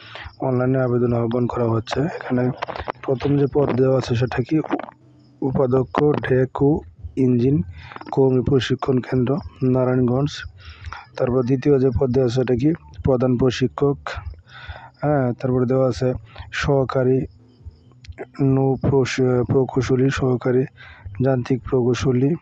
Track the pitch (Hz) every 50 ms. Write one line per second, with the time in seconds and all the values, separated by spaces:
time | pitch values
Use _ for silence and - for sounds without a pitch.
0 | - - - - - - - - - 131 127 123 127 127 131 131 127 123 120 120
1 | 123 120 120 117 117 113 117 123 120 113 - 123 120 117 113 113 110 - - -
2 | 143 185 - - - - 127 123 127 127 127 - - - - - - - - -
3 | - - 135 123 - 139 143 143 139 131 - 151 139 131 127 120 131 131 131 131
4 | 120 - 123 113 127 113 - - 117 - 160 156 - - - - - - - _
5 | _ _ _ - - - _ _ - 135 - - 139 123 127 131 123 - - -
6 | 147 151 143 - - - 131 131 131 127 - - 139 139 156 - - - - -
7 | - - - - 131 127 127 120 117 135 143 165 - - - - - - - -
8 | - - - 143 135 135 131 127 117 - 143 131 - - 131 - - - 131 127
9 | 113 - - 131 123 113 135 190 - - - - 131 127 127 127 127 127 127 127
10 | 127 120 123 135 143 147 - - - - - - - - - - - - - -
11 | - - - - 139 123 120 131 123 117 139 127 127 147 143 135 131 135 117 -
12 | 143 127 120 135 131 120 117 131 127 120 127 113 131 151 165 - - - - -
13 | - 143 131 120 131 127 127 117 131 127 113 - 127 - - - 143 143 143 -
14 | - - - - - - - - - - - - - - - - - - - _
15 | - 147 151 139 131 123 120 - - 127 123 127 127 117 131 131 131 127 113 -
16 | 131 127 - - - - - - - - - - - 147 143 135 131 117 - 135
17 | 127 127 131 131 - - - - - - _ _ - - - - _ - - -
18 | - - - - - - _ - 139 135 135 135 135 135 131 123 - - 139 135
19 | 127 - - - 131 127 127 123 120 - - 139 131 120 - 135 120 - 135 123
20 | 131 135 139 - 143 127 127 123 - 127 123 127 135 - - - - - - -
21 | - - - - 123 135 135 123 120 - 135 120 - - 139 131 117 123 120 -
22 | - 139 123 123 135 143 170 151